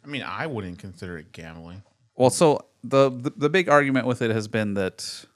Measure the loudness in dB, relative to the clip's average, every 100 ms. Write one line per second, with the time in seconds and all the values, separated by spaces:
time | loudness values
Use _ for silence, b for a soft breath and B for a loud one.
0 | -10 -10 -8 -8 -6 -6 -8 -12 -16 -14
1 | -12 -12 -14 -18 -16 -16 -16 -18 _ _
2 | _ 2 2 6 4 2 -4 _ 0 4
3 | 4 2 -8 -2 0 2 4 4 4 0
4 | 0 0 0 0 -2 -2 -2 -2 -2 -4
5 | -14 -14 -18